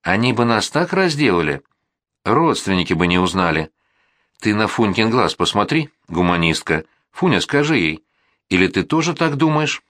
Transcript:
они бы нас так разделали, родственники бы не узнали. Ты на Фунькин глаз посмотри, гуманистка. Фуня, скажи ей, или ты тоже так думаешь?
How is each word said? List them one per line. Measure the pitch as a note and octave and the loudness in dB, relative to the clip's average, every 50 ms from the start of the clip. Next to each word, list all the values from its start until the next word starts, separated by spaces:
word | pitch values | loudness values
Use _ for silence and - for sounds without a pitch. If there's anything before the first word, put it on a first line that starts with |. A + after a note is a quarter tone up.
они | _ E2+ F#2 G#2 A#2+ B2+ | _ 0 0 0 2 0
бы | A#2 A2 A#2+ | 2 2 2
нас | A#2 A#2 G#2+ G2 - | 2 2 0 -2 -2
так | - D3 F3 E3+ | -2 -2 -2 0
разделали, | - F#3+ F#3+ F3 D3 C#3+ D3+ A#2 F2 E2+ D#2+ D2 C#2 C#2+ _ _ _ _ _ _ _ _ _ _ _ _ _ | 0 0 0 0 0 0 0 2 2 2 0 0 -4 -6 _ _ _ _ _ _ _ _ _ _ _ _ _
родственники | G2+ A2+ D3 E3+ D#3+ A2 - - G2 F#2+ F#2 E2 - | 0 2 2 2 0 0 -2 -2 -2 0 0 0 0
бы | F#2 D#2+ F2+ | 0 0 2
не | F2 F2+ F2+ | 2 2 2
узнали. | F#2 F2 F2 F#2+ F2+ E2+ D#2 D#2 D#2+ - _ _ _ _ _ _ _ _ _ _ _ _ _ _ | 2 0 0 0 0 0 0 -2 -4 -6 _ _ _ _ _ _ _ _ _ _ _ _ _ _
Ты | - A2 G#2+ | -2 -2 0
на | G#2+ A2 | 0 0
Фунькин | G#2 - - A2+ G#2 F2 A2+ A2 A2+ | -2 0 0 0 0 2 0 0 2
глаз | A2+ B2+ G2+ E2 - | 2 2 0 0 0
посмотри, | - F2+ - - G#2 G#2 - C#3+ D#3+ D3+ - _ _ _ - | -2 -4 0 0 0 0 0 0 -2 -2 -4 _ _ _ -6
гуманистка. | E2+ E2+ F2+ F2 F2 E2+ E2 E2 D#2 - - - D#2+ D#2 - _ _ _ _ _ | -2 0 2 2 2 2 2 0 0 -2 -2 -4 -4 -4 -4 _ _ _ _ _
Фуня, | _ - F3+ F#3 B2+ F2 | _ -2 0 0 0 0
скажи | - - - C#3+ D3 D3+ D#3+ | -2 -2 -2 -2 0 0 0
ей, | A#2 E2+ D#2 D#2 - _ _ _ _ _ _ _ _ _ _ | 0 0 -2 -4 -6 _ _ _ _ _ _ _ _ _ _
или | F#2+ F2+ F#2+ | 0 2 2
ты | F2+ - G2 | 2 0 -2
тоже | F#2 - D3+ D#3+ D3+ F3 D#3+ | -2 0 -2 -2 -2 -2 -2
так | - E3+ D#3+ C#3+ | -2 -2 -2 0
думаешь? | C3+ E3 D#3 D3+ D3+ D3+ D#3 - - _ | 0 0 0 2 0 -2 -2 -6 -10 _